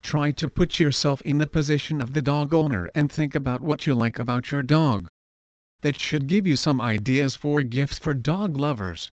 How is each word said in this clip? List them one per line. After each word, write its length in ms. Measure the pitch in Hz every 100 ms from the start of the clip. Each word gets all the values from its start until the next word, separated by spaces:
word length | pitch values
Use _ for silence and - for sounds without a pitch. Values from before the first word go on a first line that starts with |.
Try 300 | - 147 147
to 160 | 139 147
put 320 | - 180 -
yourself 400 | 156 131 151 139
in 180 | - 147
the 80 | 151
position 540 | 160 143 147 - 156
of 120 | 120
the 100 | 143
dog 300 | 139 147 143
owner 380 | 165 156 110 87
and 160 | - 147
think 280 | - 151 147
about 240 | 135 123
what 260 | 139 147 -
you 80 |
like 240 | 127 113 -
about 320 | 120 123 -
your 140 | 143
dog. 420 | 127 151 160 104 87 _ _ _ _ _ _ _
That 140 | 151 135
should 300 | - 151 139
give 180 | 190
you 120 | 190 135
some 240 | - 135
ideas 560 | 117 107 104 131 143 -
for 260 | 147 147
gifts 380 | 131 123 139 -
for 120 | 160
dog 440 | 139 117 175 202 139
lovers. 560 | 143 131 95 85 -